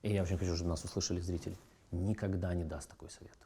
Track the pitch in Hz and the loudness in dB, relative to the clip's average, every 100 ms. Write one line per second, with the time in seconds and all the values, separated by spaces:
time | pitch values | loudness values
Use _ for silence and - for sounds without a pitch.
0 | 110 101 87 90 92 85 87 80 - 101 | 4 4 4 2 2 2 2 0 -2 -2
1 | - 90 87 87 - 92 - - - 87 | 0 -2 0 -2 -4 -10 -16 -20 -6 0
2 | 95 107 98 92 90 90 80 78 - - | 0 2 0 0 0 0 -2 -6 -10 -14
3 | - - 87 - | -16 -16 -18 -20